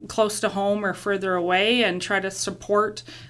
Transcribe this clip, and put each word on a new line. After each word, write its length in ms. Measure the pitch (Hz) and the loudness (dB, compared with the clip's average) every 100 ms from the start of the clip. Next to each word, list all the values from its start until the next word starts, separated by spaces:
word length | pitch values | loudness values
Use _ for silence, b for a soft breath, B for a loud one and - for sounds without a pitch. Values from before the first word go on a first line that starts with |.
| - | -4
close 320 | - 214 214 | 0 2 0
to 80 | 208 | -2
home 360 | 196 202 214 202 | 0 0 2 -2
or 80 | |
further 400 | 180 208 196 190 | -2 -2 -2 0
away 500 | 180 175 185 208 247 | 0 2 2 4 4
and 160 | 214 180 | 2 0
try 200 | - 196 | -2 -2
to 100 | 190 | -2
support 720 | 190 - 185 - 208 214 214 B B | -4 -6 -6 0 2 2 -2 B B